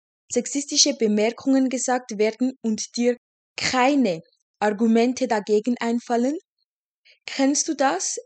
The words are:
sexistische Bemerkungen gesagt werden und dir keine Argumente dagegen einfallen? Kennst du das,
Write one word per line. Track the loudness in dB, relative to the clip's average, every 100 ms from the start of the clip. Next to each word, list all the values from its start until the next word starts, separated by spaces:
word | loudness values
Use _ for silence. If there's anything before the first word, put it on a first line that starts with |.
| _ _ -6
sexistische | -4 -4 -4 -2 2 2
Bemerkungen | 2 0 2 0 -2 0 2 2
gesagt | -2 -2 -4 -4 -2
werden | -2 0 -4 -4
und | -4 -4 -4 -2
dir | 0 0 _ _ _ -6
keine | -2 2 2 4 2 0 -8 _ _ -4
Argumente | -2 2 2 4 2 0 -2
dagegen | -2 2 0 2 -2
einfallen? | -2 -2 -2 0 0 -2 -8 _ _ _ _ _ _ _ -10
Kennst | -2 0 0 -2
du |
das, | 0 0 0 -4 -8